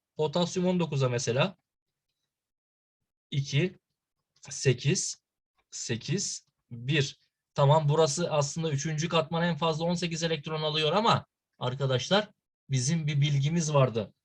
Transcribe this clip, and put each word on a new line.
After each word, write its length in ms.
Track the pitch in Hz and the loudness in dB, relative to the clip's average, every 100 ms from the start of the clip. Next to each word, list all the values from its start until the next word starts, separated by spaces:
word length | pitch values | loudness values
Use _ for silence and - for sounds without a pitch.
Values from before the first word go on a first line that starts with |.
| _ - | _ -4
potasyum 500 | 156 175 175 185 180 | -2 0 -2 0 0
on 140 | 180 | 0
dokuza 280 | 160 143 127 | 0 0 0
mesela. 480 | 120 - 123 185 - _ _ _ _ _ _ _ _ _ _ _ _ _ _ _ _ _ | 0 0 0 0 -4 _ _ _ _ _ _ _ _ _ _ _ _ _ _ _ _ _
İki, 480 | 147 - 139 185 - _ _ _ _ _ _ - | -6 -2 0 -2 -4 _ _ _ _ _ _ -16
sekiz, 720 | - 135 120 139 196 - - _ _ _ _ _ | -2 0 2 0 -2 -2 -10 _ _ _ _ _
sekiz, 760 | - - 113 - 185 - - _ _ - | -12 -8 -6 -4 -4 -4 -10 _ _ -18
bir. 500 | 117 123 151 139 - _ _ _ | -10 -2 0 -2 -6 _ _ _
Tamam, 340 | - 139 156 147 | 2 4 6 4
burası 420 | 160 156 - 170 | 4 2 2 0
aslında 400 | 151 143 165 160 | 0 0 -2 -4
üçüncü 380 | 139 165 151 170 | -2 -4 -4 0
katman 340 | 170 147 165 | 0 0 0
en 140 | 170 156 | 0 0
fazla 280 | 165 151 | 0 0
on 100 | 170 | -2
sekiz 280 | 175 170 160 | -2 -4 -2
elektron 400 | 165 156 156 156 | -2 -4 -4 -4
alıyor 300 | 156 156 151 | -2 0 2
ama 340 | 190 226 127 - _ _ - | 2 2 2 -2 _ _ -8
arkadaşlar 680 | 127 135 139 127 - 196 208 _ _ _ - | -6 -2 0 0 2 0 0 _ _ _ -4
bizim 360 | 131 127 165 151 | -2 0 0 0
bir 140 | 147 | 2
bilgimiz 540 | 147 143 143 170 151 | 2 2 2 0 2
vardı. 380 | 143 123 110 98 _ | 4 4 2 -6 _